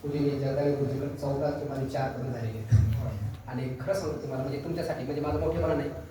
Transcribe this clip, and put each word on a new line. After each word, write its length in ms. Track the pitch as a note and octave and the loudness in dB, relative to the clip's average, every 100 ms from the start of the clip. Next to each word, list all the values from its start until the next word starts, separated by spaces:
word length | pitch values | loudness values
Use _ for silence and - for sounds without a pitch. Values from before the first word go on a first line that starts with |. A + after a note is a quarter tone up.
पूजनीय 260 | D3 D3 C#3+ | -2 2 2
जगदाळे 460 | C#3+ C#3 C#3+ C#3+ C#3+ | 2 0 2 2 2
गुरुजीकडे 420 | C3+ C3+ C#3+ C#3+ | 2 0 -2 -2
चौदा 320 | C#3 C#3 D3 | 0 2 2
किंवा 260 | C#3+ C#3 C3+ | 0 -2 -2
आणि 140 | C3+ | -2
चार 220 | D3 C3 | 0 0
पर्यंत 220 | B2 C3 | -2 -4
झालेले 240 | A#2 A2+ A2 | -2 -2 -4
आहेत. 380 | G#2+ A2 - - - - G#2 - - | 6 6 6 2 0 -2 -4 -6 -6
आणि 300 | B2+ B2+ C3 | -4 -4 -4
खरं 120 | - | 0
सांगतो 280 | G3 D#3 C#3+ | 0 0 -4
तुम्हाला, 220 | C#3+ C3 | -4 -4
म्हणजे 200 | C3+ C#3+ | -2 -4
तुमच्यासाठी, 400 | E3 E3 D#3 C#3 | -4 -2 -2 -2
म्हणजे 180 | C3 D3 | -2 -2
माझं 180 | D3+ D3+ | 0 0
मोठेपणा 340 | D#3 E3 D#3+ | 2 2 2
नाही, 160 | D3+ C3+ - - | 2 0 -6 -10